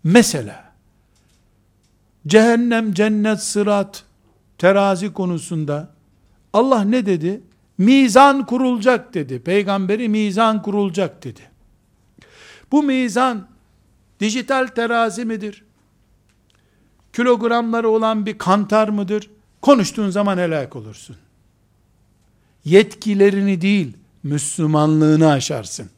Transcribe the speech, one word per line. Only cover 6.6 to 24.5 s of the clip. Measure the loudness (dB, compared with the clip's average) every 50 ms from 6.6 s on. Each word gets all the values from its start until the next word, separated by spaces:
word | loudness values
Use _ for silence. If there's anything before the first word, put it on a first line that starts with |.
| 2 2 2 0 0
ne | 0 -2 -2 0
dedi? | -2 -2 -2 -2 -4 -6 -6 -12 _ _ _ _ _ _
"Mizan | 0 2 4 6 4 4 4 6 6 6 6 4 0 -2
kurulacak." | -4 -2 -2 0 0 -2 0 2 0 0 0 -2 -8 -8
dedi. | -8 -8 -6 -10 -8 -4
Peygamberi | -2 -2 -2 0 -2 -4 -4 -2 -2 -4 -4 -2 -4
"Mizan | -2 -2 -2 -2 0 0 0 0 0 -2
kurulacak." | -4 -4 -2 -2 -2 -2 -2 -4 -4 -4 -6 -12 -16
dedi. | -16 -16 -16 -20 _ _ _ _ _ _ _ _ _ _ _ _ _ _ _ _ _ _ -20 -20 -20 -20 -20 -8 _
Bu | 0 0 2
mizan | 2 0 0 -2 -2 0 0 0 0 -2 -6 -12 _ _ _ _ _ _ _ _ _ _ _ _ _ _ _
dijital | -4 -4 -4 -4 -4 -2 -2 -2 -2
terazi | -2 -4 -6 -4 -2 0 0 0 -2 -4 -6 -8
midir? | -8 -8 -8 -10 -12 -14 -16 _ _ _ _ _ _ _ _ _ _ _ _ _ _ _ _ _ _ _ _ _ _ _ _ _ _ _ _ _ _ -6
Kilogramları | -2 2 2 2 0 0 -2 -2 -2 -2 -2 -4 -2 0 0
olan | 0 0 0 -2 -2 -2 -4
bir | -6 -8
kantar | -6 0 0 0 0 2 0 2 0 2 0
mıdır? | -2 -4 -4 -4 -6 -6 -6 _ _ _ _ _ _ _
Konuştuğun | 4 4 4 4 4 -2 -2 -4 -4 -2
zaman | -2 0 -2 0 0
helak | -2 -2 -2 -2 -4 -6 -8 -12
olursun. | -16 -16 -16 -20 -20 -20 -20 -20 -20 _ _ _ _ _ _ _ _ _ _ _ _ _ _ _ _ _ _ _ _ _ _ _ _ _ _ _ _ _
Yetkilerini | 4 4 4 4 4 -6 -8 -6 -4 2 2 2 2 2 2 0 0 -2 0
değil, | 0 0 0 0 -2 -4 -10 -18 _ _ _ _ -8
Müslümanlığını | -6 -4 -4 -6 -6